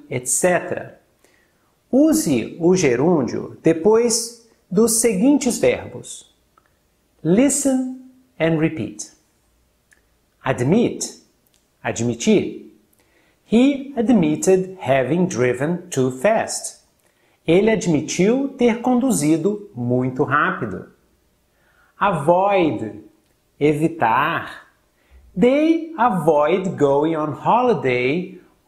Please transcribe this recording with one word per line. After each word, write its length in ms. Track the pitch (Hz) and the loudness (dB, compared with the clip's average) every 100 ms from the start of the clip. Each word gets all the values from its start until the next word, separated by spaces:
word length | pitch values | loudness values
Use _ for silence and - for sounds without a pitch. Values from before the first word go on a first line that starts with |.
| - | -10
et 160 | 127 - | -8 -4
cetera. 720 | - 180 170 - - - - _ _ _ _ _ _ _ _ _ | 0 0 0 -2 -10 -10 -20 _ _ _ _ _ _ _ _ _
Use 680 | 254 311 311 175 120 110 - | 2 4 2 0 -2 -2 -2
o 160 | 170 180 | 2 2
gerúndio 840 | 147 120 160 165 117 107 - - | 2 2 2 2 0 -4 -8 -2
depois 800 | 160 165 208 220 240 226 - - _ _ - | 0 2 2 2 2 -2 -6 -14 _ _ -4
dos 300 | 185 226 226 | 0 2 2
seguintes 580 | 233 185 254 294 247 - | 0 2 2 2 0 0
verbos. 800 | 123 98 101 120 - - - _ _ _ _ _ _ _ _ _ | 0 0 -6 -14 -16 -20 -20 _ _ _ _ _ _ _ _ _
Listen 800 | 151 196 277 - 277 262 262 - - _ _ - | 0 2 2 2 0 -2 -4 -10 -18 _ _ -4
and 220 | 160 160 | 0 0
repeat. 540 | 160 156 104 - - _ _ _ _ _ _ _ _ _ _ _ _ _ | -2 -4 -10 -10 -18 _ _ _ _ _ _ _ _ _ _ _ _ _
Admit, 800 | 131 120 123 214 180 - - - _ _ _ _ _ _ | -6 -2 2 2 0 -2 -12 -14 _ _ _ _ _ _
admitir. 920 | 127 110 120 113 220 190 - - - _ _ _ _ _ _ _ - | -8 -4 -4 -2 0 0 0 -8 -18 _ _ _ _ _ _ _ -2
He 440 | 220 277 262 - - | 2 2 0 -6 -4
admitted 840 | 214 226 151 151 190 190 185 - | 0 2 2 0 2 0 0 -8
having 460 | - 135 123 170 180 | -2 0 0 0 -2
driven 560 | 110 123 123 147 180 - | 0 0 0 -2 -4 -6
too 220 | - 131 | -2 -2
fast. 760 | 131 202 220 107 - - - _ _ _ _ _ _ - | 0 0 0 -4 -8 -12 -18 _ _ _ _ _ _ 0
Ele 240 | 175 214 | 2 4
admitiu 760 | 220 175 147 - - 196 262 277 - | 0 0 0 0 0 2 2 -2 0
ter 240 | 240 220 | 0 2
conduzido 920 | 254 247 262 180 147 160 180 208 - | 0 0 0 0 2 0 0 -4 -10
muito 520 | 120 120 127 127 127 139 | -8 -2 0 0 -2 0
rápido. 600 | 143 175 180 110 92 - _ _ _ _ _ _ _ _ _ _ - | 0 0 -4 -8 -10 -14 _ _ _ _ _ _ _ _ _ _ -4
Avoid, 1120 | 196 165 143 175 202 196 160 107 107 - - _ _ _ _ - | -2 0 2 2 4 2 2 -2 -8 -12 -20 _ _ _ _ -2
evitar. 1080 | 147 147 160 165 117 120 151 151 - - - _ _ _ _ - _ 185 | 0 2 0 0 0 2 0 -2 -8 -16 -20 _ _ _ _ -20 _ 0
They 560 | 240 277 320 330 - - | 2 4 2 0 -2 -2
avoid 800 | 240 185 151 147 151 190 185 131 | 0 0 2 4 4 0 -2 0
going 380 | 139 139 160 156 | 2 2 0 -2
on 180 | 151 | -4
holiday 1080 | 131 160 220 247 170 131 123 127 160 185 - - _ | -4 0 2 2 0 0 0 0 -2 -6 -12 -20 _